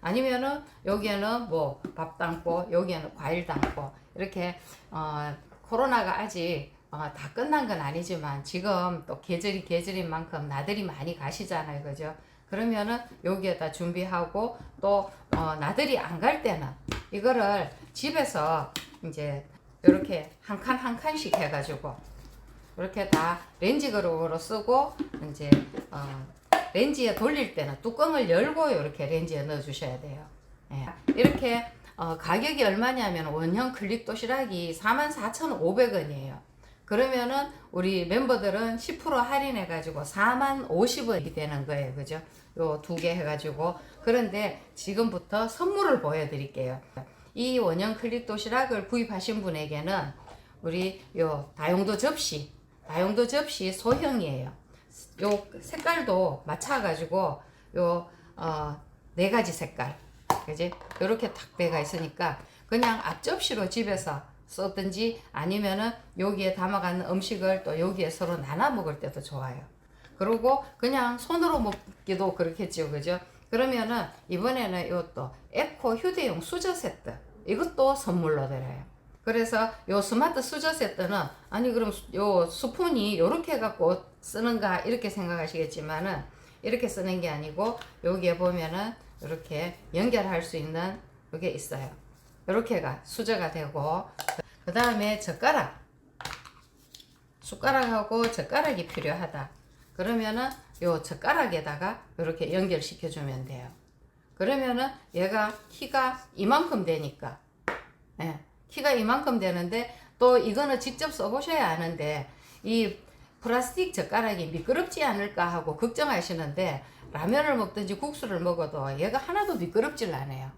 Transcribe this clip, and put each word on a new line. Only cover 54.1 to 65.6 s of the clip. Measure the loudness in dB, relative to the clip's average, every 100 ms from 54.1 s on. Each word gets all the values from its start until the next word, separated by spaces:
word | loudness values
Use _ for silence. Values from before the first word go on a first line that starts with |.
| 2 0 -4 -6 -12 -20 -20 -20 -20 -20 -4
요 | 0 0 -2 -16
색깔도 | -12 -2 2 2 4 4 4 0 -6
맞춰가지고 | -6 0 0 2 -2 0 2 2 -2 -10 -20 -8 2
요, | 4 2 -2 -18 -20 -6
어, | -4 -2 -4 -6 -12 -20 -12 0
네 | 4
가지 | 4 2
색깔, | -2 -6 -6 -6 -8 -16 -20 -6 -6 -6
그지? | -6 -6 -6 -16 -4
요렇게 | -2 0 -4
탁 | -8 -18 -4
돼가 | -2 0
있으니까 | -4 -4 -6 -4 -4 -4 -12 -20 -4
그냥 | 2 2 2
앞접시로 | -2 -4 -2 -2 -2 0 -2
집에서 | 0 0 0 -2 -6 -8 -20 -14
썼든지 | -6 -4 -2 -4 0 -2 -2 -10
아니면은 | -4 -2 0